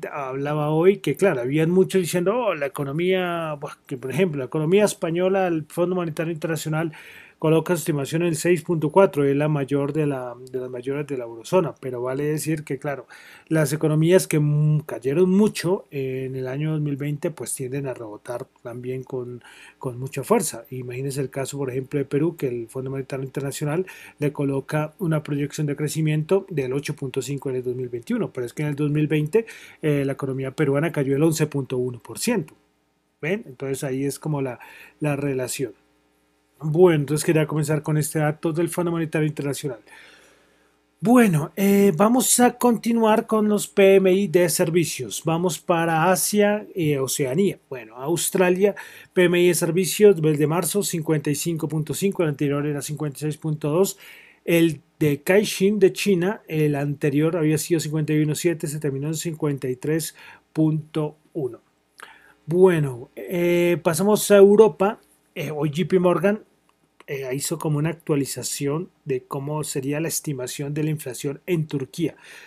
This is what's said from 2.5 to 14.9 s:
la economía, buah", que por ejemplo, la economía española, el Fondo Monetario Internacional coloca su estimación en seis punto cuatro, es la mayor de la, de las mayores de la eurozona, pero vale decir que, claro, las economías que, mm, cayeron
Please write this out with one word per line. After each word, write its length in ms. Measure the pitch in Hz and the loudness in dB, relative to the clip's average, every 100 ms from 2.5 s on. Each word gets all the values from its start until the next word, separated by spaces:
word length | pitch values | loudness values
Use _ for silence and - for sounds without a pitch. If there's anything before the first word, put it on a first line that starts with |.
la 120 | 165 139 | -2 -4
economía, 880 | 147 139 147 180 185 180 170 160 | -4 -4 -2 0 0 0 -4 -6
buah", 240 | 147 143 - - | -8 -12 -16 -12
que 100 | 127 | -10
por 140 | 131 | -4
ejemplo, 280 | 131 190 147 | 0 0 0
la 60 | 127 | -4
economía 380 | 156 156 196 | -2 2 4
española, 640 | 208 - 170 170 185 190 185 | 4 0 -4 0 2 2 0
el 180 | 160 151 | -2 -4
Fondo 260 | - 175 180 | -2 -2 -2
Monetario 380 | 165 156 165 | -4 -4 -6
Internacional 580 | 165 165 156 156 156 165 - - - - - | -4 -4 -4 -2 -2 -2 -6 -20 -20 -20 -2
coloca 360 | 160 160 156 175 | 4 4 2 -2
su 40 | |
estimación 420 | 165 147 135 160 | 0 -4 -2 -2
en 140 | 175 156 | -2 0
seis 260 | 175 180 | 2 0
punto 300 | 156 170 151 | 0 -2 2
cuatro, 340 | 190 196 143 139 | 4 4 4 2
es 100 | 139 | 2
la 120 | 151 | 2
mayor 460 | 151 131 143 139 | 0 0 -2 -2
de 120 | 147 151 | -2 -2
la, 300 | 135 123 120 127 | -2 -6 -12 -10
de 80 | 127 | -8
las 100 | 127 | -8
mayores 380 | 123 123 139 147 | -8 -6 -6 -6
de 100 | 135 | -8
la 60 | |
eurozona, 500 | 117 117 110 185 156 | -8 -12 0 0 0
pero 260 | - 135 123 | -6 -10 -6
vale 240 | 127 131 | -4 -2
decir 400 | 147 151 151 160 | -2 -2 -4 -6
que, 140 | 151 135 | -6 -8
claro, 300 | 151 135 - - - - - | -6 -8 -12 -20 -20 -18 -2
las 260 | 160 143 | 0 0
economías 540 | 151 160 156 160 185 - | 0 0 2 6 4 4
que, 100 | 156 | 0
mm, 440 | 147 147 151 151 | 2 2 2 2
cayeron 500 | - | -2